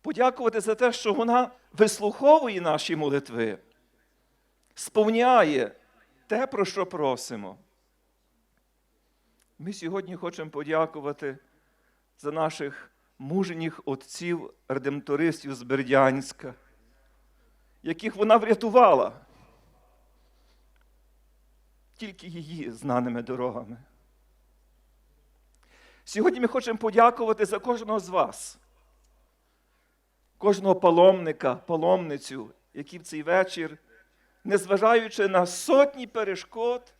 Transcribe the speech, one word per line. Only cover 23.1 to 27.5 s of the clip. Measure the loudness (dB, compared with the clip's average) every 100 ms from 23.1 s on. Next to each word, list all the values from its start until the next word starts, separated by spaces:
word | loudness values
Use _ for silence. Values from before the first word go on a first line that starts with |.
| -6
дорогами. | -8 -6 -6 -8 -14 -20 _ _ _ _ _ _ _ _ _ _ _ _ _ _ _ _ _ _ _ _ _ _
Сьогодні | -12 0 2 2
ми | -2
хочемо | -2 -4 -4
подякувати | 0 6 6 6 -2 -2
за | -2